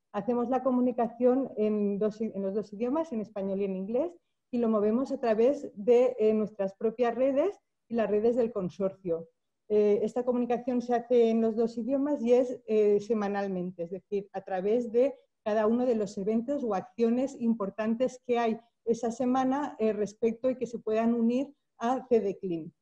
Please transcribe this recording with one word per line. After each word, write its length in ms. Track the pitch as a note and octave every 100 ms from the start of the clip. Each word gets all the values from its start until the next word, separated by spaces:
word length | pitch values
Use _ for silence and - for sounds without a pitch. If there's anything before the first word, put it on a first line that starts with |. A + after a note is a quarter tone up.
| _
hacemos 360 | G#3 G3+ A#3+ A#3
la 160 | B3+
comunicación 880 | C4 B3 B3 A#3+ A3+ A3+ B3 B3+ C4 -
en 440 | G#3+ G#3+ G3+ G3+
dos 200 | G#3 G#3
i-, 120 | A3
en 80 | G3
los 120 | G3
dos 180 | G#3 G3+
idiomas, 400 | G3 A#3+ D4+ D#4+
en 80 | A3+
español 400 | G#3 G#3 G3 G3
y 60 | G3+
en 100 | F#3+
inglés, 340 | G3 A#3+ E4+ - _ _ _
y 60 | A#3+
lo 100 | A3+
movemos 440 | A3 G#3 A#3 C4+
a 80 | C4
través 500 | A#3 G#3+ A#3+ C#4+ - F#3+
de, 400 | G#3 A#3+ B3+ -
eh, 160 | G#3+
nuestras 400 | A3 G#3+ - G3
propias 400 | - A3+ A3+ A#3
redes 460 | A3+ C4+ C4+ F4 G4+ _ _ -
y 60 |
las 160 | A#3 G3+
redes 240 | G#3 A3+
del 160 | B3 A3+
consorcio. 760 | G#3+ F3+ - F#3+ F#3+ F#3+ E3 E3 _ _ _ -
Eh, 320 | G#3+ G#3 G#3
esta 220 | G#3+ B3
comunicación 580 | B3 B3 A#3+ A#3+ A#3+ B3
se 140 | A#3+ A#3+
hace 340 | A#3+ B3 A3+
en 100 | A3+
los 140 | A3+
dos 240 | A3 A3+ A#3+
idiomas 420 | A3+ C#4 C#4+ C#4+
y 120 | A3+
es, 280 | B3 B3+ - -
eh, 320 | G#3+ G#3 G3+
semanalmente, 840 | G#3 A3 G3+ G3+ G3+ F#3 F3+ F#3
es 60 | E3+
decir, 380 | F#3+ - G3+ G3+
a 80 | G3
través 500 | F#3+ F#3+ G3 A#3+ A#3
de 240 | A3+ C#4 C4+ _ _
cada 220 | - G#3+ G#3+
uno 200 | A#3+ B3+
de 100 | A3+
los 200 | G3+ G#3
eventos 440 | F#3+ A3+ A#3 C#4+
o 100 | A#3+
acciones 640 | F#3+ - - A#3 A#3+ C4+ -
importantes 800 | A#3 A3+ G3 G#3+ A3 A3+ B3+ - -
que 120 | A#3+
hay 220 | A#3 A3+ - _
esa 260 | - A#3 A#3
semana, 640 | A#3 B3 C4 C4 C4 C#4+ -
eh, 120 | A3
respecto 560 | G3+ G#3 - A#3 A3+ C4
y 80 | B3+
que 100 | -
se 120 | A3+
puedan 360 | - G#3+ A3+
unir 380 | A#3 A3+ B3 C#4+ - _ -
a 280 | A#3 C4 C4
C 120 | A3+
D 180 | G3+ -
Clean. 340 | F#3+ E3 D#3+ -